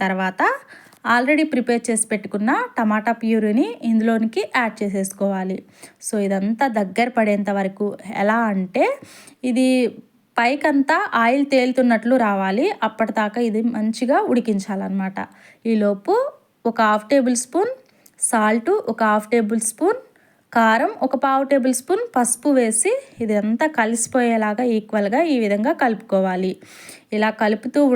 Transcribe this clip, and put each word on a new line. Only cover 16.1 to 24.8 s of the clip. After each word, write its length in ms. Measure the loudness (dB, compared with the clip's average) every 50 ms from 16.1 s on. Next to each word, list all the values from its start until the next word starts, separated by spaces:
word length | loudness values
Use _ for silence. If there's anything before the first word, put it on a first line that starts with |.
| 0 0 0 -2 -6 -12 _ _ _ _ -4
ఒక 160 | -4 0 2 2 2
హాఫ్ 180 | 2 0 0 2 2
టేబుల్ 220 | 2 4 2 0 -2 -4
స్పూన్ 280 | -4 -2 -2 0 0 -2 -8 -14 _ _ _ _ -20 _ _ -4 -2
సాల్ట్, 400 | 0 2 2 2 2 0 0 0 0 0 0 -4 -2
ఒక 80 | 0 0
హాఫ్ 260 | 2 2 0 0 0 0
టేబుల్ 280 | 0 2 0 -2 -2 -2 -4
స్పూన్ 300 | -4 0 0 0 0 -2 -6 -14 _ _ _ _ _ _ _ _ 0
కారం, 360 | 2 2 4 4 2 0 -2 -2 -4 -2
ఒక 100 | -2 -2 -2 0
పావు 200 | 0 0 0 2 2
టేబుల్ 220 | 2 2 2 2 0 -2
స్పూన్ 240 | -2 -2 -2 -2 -2 -2 -2
పసుపు 340 | 0 0 0 -2 -2 0 2 2 2
వేసి 340 | 2 2 0 0 0 0 0 -2 -4 -10 -10 -6 -4
ఇదంతా 420 | -2 0 0 0 0 0 0 -2 -2 0 0
కలిసిపోయేలాగా 840 | 0 0 -2 -2 -4 -2 0 0 2 2 2 0 0 -2 -2 -2 0 0 0
ఈక్వల్గా 440 | 0